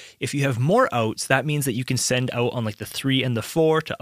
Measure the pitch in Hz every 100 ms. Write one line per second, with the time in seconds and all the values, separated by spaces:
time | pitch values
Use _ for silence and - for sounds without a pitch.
0 | - - 135 147 139 117 135 226 262 120
1 | 110 - - 135 147 147 135 113 127 123
2 | - 127 127 120 120 123 110 - 104 -
3 | 135 131 127 117 - 165 160 156 - -